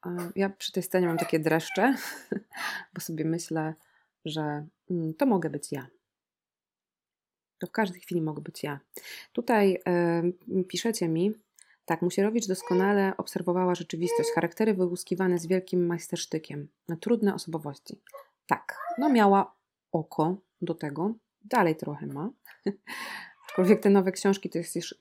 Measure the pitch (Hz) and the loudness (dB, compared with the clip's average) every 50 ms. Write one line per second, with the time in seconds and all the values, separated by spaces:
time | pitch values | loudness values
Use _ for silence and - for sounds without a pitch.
0 | - 175 175 175 175 175 - 190 196 196 196 - - - - 185 175 - - 185 | -10 -8 -8 -6 -8 -6 -4 -2 -2 -2 -2 -6 -10 -6 -4 -4 -2 0 2 2
1 | 185 175 165 165 - - - 160 156 160 160 160 160 - - - 202 262 269 - | 2 2 2 0 0 0 0 0 2 2 2 2 0 -2 0 2 2 2 2 0
2 | - - - - - - - - - _ - - - - - - - - - 165 | -4 -8 -12 -12 -12 -10 -8 -8 -8 _ -12 -10 -8 -8 -8 -8 -12 -14 -14 -12
3 | - - 165 156 156 160 165 170 165 - 160 160 156 156 156 - _ _ _ _ | -10 -8 -6 -2 -2 -2 -2 -2 -4 -4 -4 -2 -2 -4 -6 -8 _ _ _ _
4 | _ _ _ _ - 160 151 160 151 151 147 147 151 156 - _ _ - 185 175 | _ _ _ _ -10 -8 -4 -4 -2 -2 -4 -4 -8 -10 -16 _ _ -6 -4 -2
5 | 160 160 156 - 285 269 214 180 160 156 143 143 - - 151 139 123 - _ _ | -2 -4 -2 0 2 4 4 2 2 -2 -4 -6 -8 -8 -8 -8 -10 -12 _ _
6 | _ _ _ _ _ _ _ _ _ _ _ _ _ _ _ _ _ _ _ _ | _ _ _ _ _ _ _ _ _ _ _ _ _ _ _ _ _ _ _ _
7 | _ _ _ _ _ _ _ _ _ _ _ - - 175 - - 220 185 175 - | _ _ _ _ _ _ _ _ _ _ _ -12 -10 -6 -2 -2 -2 -2 -2 -8
8 | - - 175 175 160 156 151 151 151 - - - - 147 143 143 - _ - - | -8 -4 -2 -2 -2 -2 -4 -8 -10 -12 -12 -8 -8 -8 -8 -8 -12 _ -20 -20
9 | - - - - - - - - 240 - 240 214 202 196 185 - - 185 180 175 | -18 -16 -16 -18 -18 -10 -8 -4 0 2 4 6 6 4 4 2 2 2 2 4
10 | 175 170 170 170 170 175 180 - _ - - 190 180 185 - 170 - 233 226 - | 4 4 2 2 2 0 -2 -4 _ -2 0 0 0 0 -2 -2 -2 -2 0 0
11 | 175 165 160 160 180 208 214 - _ _ _ _ _ _ _ _ _ - 165 160 | 0 0 2 2 2 0 0 -2 _ _ _ _ _ _ _ _ _ -4 -2 0
12 | 175 180 - - 196 214 220 240 226 196 185 185 - - 185 185 190 196 208 202 | 0 0 2 2 2 2 2 0 0 -2 -2 -4 -2 0 2 2 4 4 4 4
13 | 196 190 190 - - - - 185 175 175 175 185 185 180 180 170 175 - - 160 | 2 2 0 -4 -6 -6 -6 -4 -2 -2 0 0 2 0 0 -2 -4 -6 -6 -4
14 | 170 180 466 466 466 466 - 165 170 170 - - 214 220 208 185 185 175 175 185 | -2 0 0 0 0 0 0 0 0 0 0 0 2 2 2 4 2 0 0 -4
15 | - - 196 175 190 185 180 175 165 165 190 185 185 - - 180 175 170 170 160 | -6 -4 -2 0 2 2 2 2 2 0 0 0 0 0 0 2 2 2 0 -2
16 | - - - 165 - - - 156 156 - 143 147 143 - _ _ _ - 170 160 | -4 -6 -6 -6 -6 -4 -6 -6 -6 -8 -10 -12 -12 -14 _ _ _ -10 -8 -4
17 | - 208 240 226 214 196 - - - - 160 160 156 151 135 - - - - - | 0 0 2 4 4 2 0 0 -4 -8 -8 -8 -6 -8 -12 -12 -14 -18 -20 -20
18 | _ _ - 554 - _ _ _ _ - - - - - - - - - - - | _ _ -20 -20 -20 _ _ _ _ -2 -2 -2 -2 -6 -12 -10 -10 -8 -4 0
19 | 269 302 269 233 208 202 196 196 190 - - _ _ _ _ _ _ _ - 165 | 2 4 6 6 8 8 6 6 4 0 -4 _ _ _ _ _ _ _ -4 -4
20 | 156 - - - 156 165 185 202 - _ _ _ 180 170 165 165 - 147 - 151 | -4 -2 -2 0 0 0 0 -4 -8 _ _ _ -6 -6 -4 -4 -6 -8 -4 -4
21 | 170 208 233 - _ _ _ _ - 208 - 240 180 165 156 160 - - 147 143 | -4 -4 -4 -6 _ _ _ _ -8 -2 2 4 4 4 2 0 -4 -8 -8 -8
22 | 147 143 139 139 160 226 285 _ _ - - _ - 202 202 - _ - - - | -8 -10 -8 -8 -8 -8 -10 _ _ -20 -20 _ -4 -4 -4 -4 _ -14 -12 -12
23 | - - - - - - - _ _ - - - 185 180 214 - - 202 196 202 | -10 -10 -12 -12 -14 -16 -20 _ _ -6 -2 2 6 6 6 6 6 6 6 6
24 | 185 190 190 - - 196 196 196 - - - 165 175 - - 175 165 - - - | 6 4 0 0 2 2 2 0 -2 -6 -6 -6 -6 -6 -6 -8 -8 -8 -8 -4